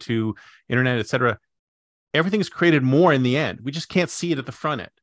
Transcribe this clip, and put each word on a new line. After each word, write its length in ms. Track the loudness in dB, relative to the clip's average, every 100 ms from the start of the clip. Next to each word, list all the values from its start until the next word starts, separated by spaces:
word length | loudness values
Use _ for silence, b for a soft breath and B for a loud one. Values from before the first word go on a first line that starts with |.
| -4
to 280 | -2 -2 -6 B B B
internet, 300 | 0 0 0
et 80 | -2
cetera, 280 | 0 0 -2 _ _ _ _ _ _ _
everything's 340 | -2 0 0 -2
created 320 | 0 2 4
more 300 | 4 4 4
in 120 | 4
the 120 | 2 0
end. 240 | -2 -6
We 120 | -10
just 160 | -10 -4
can't 200 | -2 -2
see 220 | -4 -4
it 80 | -4
at 60 | -6
the 80 |
front 260 | -8 -6 -6
end, 80 | -8 _